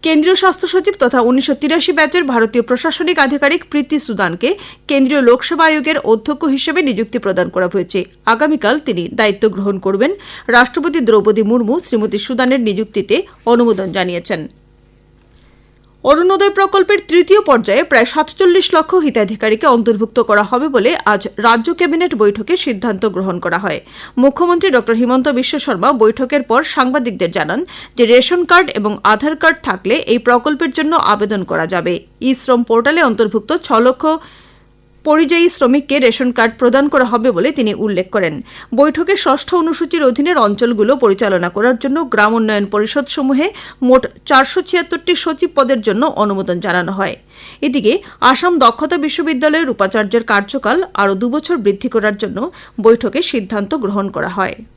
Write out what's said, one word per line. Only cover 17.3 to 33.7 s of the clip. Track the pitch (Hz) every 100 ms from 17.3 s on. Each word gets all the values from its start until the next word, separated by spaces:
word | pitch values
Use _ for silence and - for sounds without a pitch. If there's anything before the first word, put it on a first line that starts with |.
| 415
পর্যায়ে | 415 247 208 214
প্রায় | 339 247
সাতচল্লিশ | - 311 311 - 370 359 349
লক্ষ | 330 -
হিতাধিকারীকে | 370 302 233 208 220 220 226 311
অন্তর্ভুক্ত | 233 220 214 226 -
করা | 220 208
হবে | 208 247 302
বলে | 262 214 339
আজ | - 202 202 -
রাজ্য | 208 233 233
ক্যাবিনেট | 339 349 320 359
বৈঠকে | 254 208 208 202 359
সিদ্ধান্ত | - 208 233 196 214
গ্রহণ | 180 190 180
করা | 175 170
হয়। | 196 151 - - - -
মুখ্যমন্ত্রী | 269 269 349 349 381
ডক্টর | 254 226
হিমন্ত | 226 240 254 262
বিশ্ব | 254 254 302
শর্মা | - 196 269
বৈঠকের | 269 220 226 254 294
পর | 247 233
সাংবাদিকদের | - - 254 277 240 185 175
জানান | 175 156 226 359 - - -
যে | 226
রেশন | 240 254 359
কার্ড | 349 349 320
এবং | - 208 208
আধার | - 214 294 311
কার্ড | 330 320
থাকলে | 269 190 190
এই | 285 - 240
প্রকল্পের | 240 240 262 294 330
জন্য | 285 311 330
আবেদন | - 208 208 208
করা | 180 165 165
যাবে। | 180 170 170 - _
ই | 254
শ্রম | 262 - 247
পোর্টালে | 240 226 240 330
অন্তর্ভুক্ত | 285 220 220 214 214 330
ছ | -